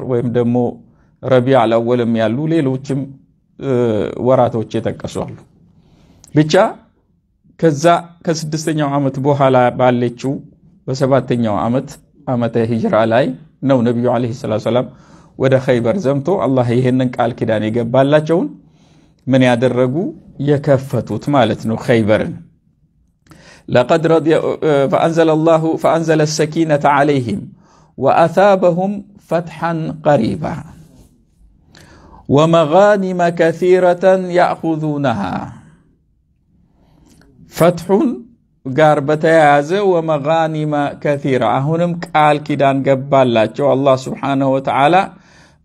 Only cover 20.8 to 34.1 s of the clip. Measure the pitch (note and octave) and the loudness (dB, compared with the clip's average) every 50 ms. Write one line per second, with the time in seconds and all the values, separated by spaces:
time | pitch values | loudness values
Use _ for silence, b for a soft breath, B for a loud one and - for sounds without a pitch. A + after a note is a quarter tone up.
20.8 | C3+ - - A#2 G2+ - G#2 A2 - - D3 C#3 A#2 G#2 G#2+ - - A2+ A2+ A2 | 0 -4 -6 -6 -4 -4 -6 -6 -4 0 2 2 2 2 0 -4 -4 -6 -6 -4
21.8 | - - B2 A2+ A2 G2+ A2 G2 F2+ F2 F2 F2 - - _ _ _ _ _ _ | 0 0 2 2 4 2 2 0 0 -4 -8 -12 -16 -20 _ _ _ _ _ _
22.8 | _ _ _ _ _ _ _ _ B B B B B B B B B - A2+ A#2+ | _ _ _ _ _ _ _ _ B B B B B B B B B 0 2 2
23.8 | B2+ - E3+ E3 D#3 D#3+ E3 E3 C#3+ D#3+ D#3 - - C3 - - - D#3 D3 C#3 | 4 4 2 0 2 2 2 2 2 2 2 2 0 -2 -4 -2 0 0 2 2
24.8 | C#3 C3 D3+ - - E3 E3 E3 E3 D#3+ D#3 D#3 D#3 E3 E3 D#3+ D#3+ D#3+ D#3+ - | 2 0 0 0 0 0 2 2 2 2 2 2 2 2 2 2 2 -2 -2 -2
25.8 | - - C#3+ E3 E3 E3 D#3+ D#3+ D3+ D3+ - - D#3+ D#3 D#3 E3 E3 D#3+ D3 D3 | 0 0 0 0 0 0 0 0 0 0 -2 -2 -4 -2 -2 -2 0 0 0 0
26.8 | D3+ C#3+ D3 C#3 C#3+ D3+ C#3+ C3+ A#2+ A2 G2+ - - - b b b b b b | 2 2 2 2 2 2 0 0 -2 -4 -6 -6 -8 -12 b b b b b b
27.8 | b b b - B2+ C3 F#2+ - E3+ E3 E3 F#3 F#3+ G#3 G3 F#3 F3+ F3 E3 F3 | b b b -2 0 2 2 2 2 2 2 2 4 4 4 2 2 0 0 0
28.8 | F#3 G3+ G#3 G3+ - - - - _ _ D#3+ E3+ E3+ - - - E3 E3+ E3+ D#3+ | -4 -6 -6 -10 -12 -16 -20 -20 _ _ -4 -4 -4 -8 -10 -8 -6 -4 -4 -4
29.8 | D#3+ D#3+ D#3+ - - D3+ D3 - - G2+ F#3+ - - - - - - - - - | -6 -8 -10 -2 0 2 2 2 2 -2 -4 -6 -6 -8 -10 -10 -14 -16 -20 -20
30.8 | - - - - - _ _ _ _ _ _ _ _ _ _ _ _ _ B B | -20 -20 -20 -20 -20 _ _ _ _ _ _ _ _ _ _ _ _ _ B B
31.8 | B B B B B B B B B - B2 C#3+ D#3 E3 E3 E3+ D#3+ C#3+ D#3+ F#3 | B B B B B B B B B 0 2 2 4 4 4 2 2 4 4 4
32.8 | G3+ G#3 G#3+ G3+ F#3+ F#3 F#3 F3+ F3 E3+ E3+ F3 E3 E3 E3 D#3+ F3+ F3+ F#3 F#3 | 6 4 4 2 0 -4 -2 -2 -2 -2 0 0 0 0 0 0 2 2 4 4
33.8 | F3+ F3 F3 F3 F#3 F#3+ | 4 2 2 2 2 2